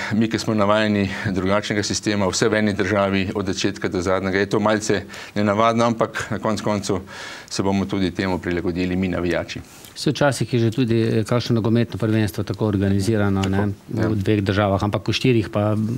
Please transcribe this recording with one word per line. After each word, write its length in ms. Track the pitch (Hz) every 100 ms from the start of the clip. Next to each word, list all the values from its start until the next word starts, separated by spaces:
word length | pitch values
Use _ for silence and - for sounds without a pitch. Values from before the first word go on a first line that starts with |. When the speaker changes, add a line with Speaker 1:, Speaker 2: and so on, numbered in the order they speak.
| -
Speaker 1:
mi, 180 | 107 113
ki 100 | 113
smo 160 | -
navajeni 540 | 107 101 107 107 104 98 - -
drugačnega 560 | 95 92 104 - 104
sistema, 440 | 98 95 110 104 92
vse 220 | 90 117
v 60 |
eni 180 | 107 107
državi 580 | 98 92 101 98 98 95
od 140 | 104 98
začetka 420 | 90 104 95 101
do 120 | 92
zadnjega, 380 | 87 92 95 95
je 80 | 101
to 120 | 110
malce 420 | 104 107 104 101 98 - -
nenavadno, 540 | 104 104 101 113 113 117
ampak 400 | 113 110 - -
na 100 | 98
konec 220 | 110 104
koncev 380 | 107 104 98 95 - - - - -
se 160 | -
bomo 220 | 98 98
tudi 260 | 95 101 92
temu 280 | 85 95 90
prilagodili 580 | 92 87 90 87 90 92
mi, 120 | 95
navijači. 520 | 85 87 80 - - - - -
Speaker 2:
Saj 200 | - 156
včasih 400 | - 147 127 110
je 60 | 123
že 100 | 117
tudi, 280 | 104 120 113
eh, 240 | 113 117
kakšno 300 | 104 120 -
nogometno 420 | 113 110 117 117 95
prvenstvo 460 | 113 110 104 -
tako 220 | 101 98 110
organizirano, 760 | 98 98 98 98 107 101 98
ne, 200 | 95 98 101 101 -
Speaker 1:
Tako, 160 | 113
ja. 60 | 110
Speaker 2:
v 80 | 104
dveh 260 | 98 107
državah, 400 | 101 98 104 95
ampak 260 | 104 104 -
v 40 |
štirih 360 | 107 131 117 104
pa 240 | 104 107 107 110